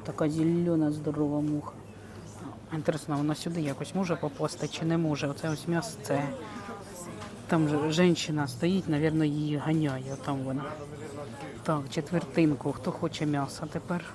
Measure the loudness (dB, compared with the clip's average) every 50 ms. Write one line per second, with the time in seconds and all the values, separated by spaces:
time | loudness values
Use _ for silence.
0 | -6 -6 0 2 2 2 4 4 4 4 4 4 4 4 4 4 4 2 2 0
1 | -2 -2 0 2 2 2 2 2 2 2 0 0 -2 -6 -12 -12 -16 -16 -16 -16
2 | -16 -14 -14 -14 -14 -14 -14 -12 -12 -12 -12 -12 -12 -6 -6 -2 0 0 -2 -2
3 | -2 -2 -2 0 2 0 0 0 -2 -4 -2 -2 -2 -2 -2 -4 -6 -4 -2 -2
4 | 0 0 0 -2 -2 -4 -2 -2 -2 -2 -2 -2 -6 -6 -4 -2 0 2 2 2
5 | 2 2 2 0 0 -2 -2 -2 -2 -2 -2 -2 -2 0 0 0 0 -2 -8 -10
6 | -4 -2 0 0 0 -2 -4 -6 -10 -10 -10 -10 -10 -10 -10 -12 -12 -12 -12 -12
7 | -10 -10 -10 -10 -10 -12 -12 -12 -2 2 4 6 6 6 4 4 2 2 6 8
8 | 8 8 8 6 2 0 0 0 0 0 -2 0 2 4 4 4 2 2 2 4
9 | 4 4 4 4 4 4 4 2 0 0 0 0 2 2 4 4 4 2 0 -2
10 | -4 -6 -8 -6 -4 -2 -2 -2 -2 -2 -2 -2 -4 -4 -8 -8 -10 -10 -10 -10
11 | -10 -10 -10 -10 -10 -10 -10 -10 -10 -10 -10 -8 0 0 2 2 0 -2 -4 -4
12 | -2 0 0 -2 -2 0 4 4 6 6 6 2 0 -4 -4 -2 -2 -4 -2 0
13 | -2 -4 -2 0 0 0 2 0 0 -2 -4 -8 -8 -6 -6 -6 -4 -2 -4 -4
14 | -4 -6 -14